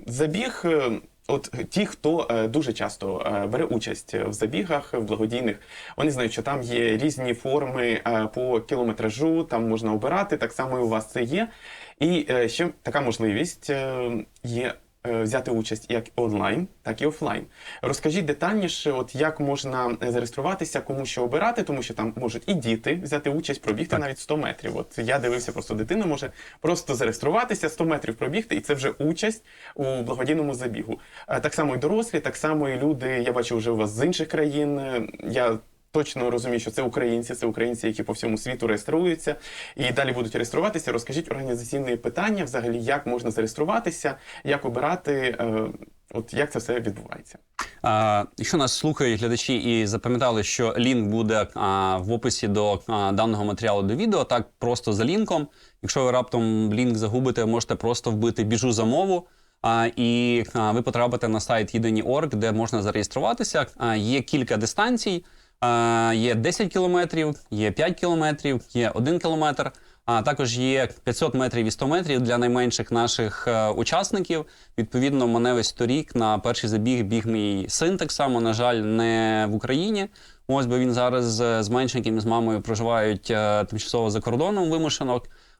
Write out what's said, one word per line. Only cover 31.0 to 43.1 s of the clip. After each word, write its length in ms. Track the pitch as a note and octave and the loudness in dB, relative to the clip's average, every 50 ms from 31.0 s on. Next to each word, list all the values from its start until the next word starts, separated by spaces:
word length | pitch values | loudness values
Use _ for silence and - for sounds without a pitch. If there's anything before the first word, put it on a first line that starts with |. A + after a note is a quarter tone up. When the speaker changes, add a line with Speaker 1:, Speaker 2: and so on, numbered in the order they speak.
| - - - - - - | -10 -16 -20 -18 -6 -4
Speaker 1:
Е, 120 | - B2+ | -2 -2
так 140 | - D3+ - | -2 -2 0
само 200 | - D#3 C#3+ B2+ | 0 0 0 0
і 40 | B2+ | 0
дорослі, 420 | C3 D3+ G3+ A3 A3+ A3 - D#3 | 0 0 2 0 0 0 -2 -2
так 160 | - C3 A#2+ | -2 -4 -4
само 320 | - - D3+ D#3 D3+ D3 C#3 | -2 0 0 2 2 2 0
і 100 | C3 B2 | 0 0
люди, 440 | C3+ D3+ D#3 B2+ B2+ C3 C3 B2 A#2+ | 2 0 0 0 0 -2 0 0 0
я 60 | B2 B2 | 2 2
бачу 240 | B2 A#2+ A#2 A#2+ | 0 0 0 0
вже 140 | A2+ A2 A#2 | 0 2 2
у 60 | A#2 | 2
вас 140 | A2 G#2+ G2+ | 2 0 0
з 160 | G#2 A2+ C3+ | 0 0 0
інших 220 | E3+ F3+ - D#3 - | 2 2 0 -2 -2
країн, 500 | - D#3 D3+ D3+ C#3+ D3 D3 D3 C#3+ C#3 | 0 0 0 2 2 0 0 0 0 -2
е, 300 | C3+ C3+ C3 A#2+ A2+ - - - - - | -2 -2 -2 -2 -4 -4 -8 -10 -8 -4
я 280 | A#2 B2+ B2 A#2 A2+ A2 - - _ _ _ _ - | 0 2 2 2 0 0 -4 -12 _ _ _ _ -2
точно 380 | D#3 D3 - - C3+ A#2+ B2 | -2 -2 -2 -2 -2 -2 0
розумію, 300 | A#2 A#2+ A2+ B2 A#2+ A#2 | 0 0 0 0 -2 -2
що 100 | A#2 A2+ | -2 -2
це 120 | A2 - - | -2 -2 -2
українці, 520 | A#2+ - - B2 A#2 A#2 A#2 A#2 A#2 A#2+ | -2 0 0 0 0 0 0 -2 -4 -6
це 120 | - - | -4 -2
українці, 400 | A#2 A2 - A2+ A#2+ A#2+ A2+ - | -2 0 0 0 -2 -2 -2 -2
які 160 | A2+ A2 - - | -2 -2 -2 -4
по 100 | - A2+ | -6 -6
всьому 260 | - - A#2 A2 G#2+ | -4 -2 -2 -2 -2
світу 280 | - B2+ B2+ - - | -4 -6 -4 -2 0
реєструються 720 | A2+ A#2 - - - C#3+ E3 F3+ F3+ E3 E3 - - D3 - - - - - - - - | 0 0 -2 0 0 0 2 2 2 0 0 -2 -4 -6 -6 -8 -14 -14 -14 -14 -12 -8
і 160 | - C3+ B2+ B2+ | -4 -4 0 0
далі 200 | C3 C#3 C3 B2+ | 0 0 0 0
будуть 220 | B2 A#2+ A2 - | -2 -4 -2 -2
реєструватися. 580 | B2 A#2+ A#2 - D3 F3 G#3 G#3 E3 - - A#2+ | -2 -4 -2 0 0 0 0 -2 -2 -2 -2 -2
Розкажіть 380 | A#2 A2+ - C3 D#3 E3+ - | -2 -4 -2 -4 -4 -4 -4
організаційне 640 | - C#3 C3+ C3+ A#2+ A#2 A#2+ A2+ - C#3 C#3 B2+ A#2+ | -6 -6 -4 -4 -4 -4 -4 -4 -4 -4 -2 -2 -2
питання, 480 | A#2 - B2 B2 E3+ G3 A3 G#3+ G3 E3 | -2 -2 -4 -2 0 0 0 0 0 -2
взагалі, 340 | C3 A#2+ C3 A#2 A#2+ A#2 A#2+ A2+ | -2 -4 -4 -2 -2 -2 -2 0
як 240 | A#2+ C3+ C#3+ - | 0 -2 -2 0
можна 240 | - | -2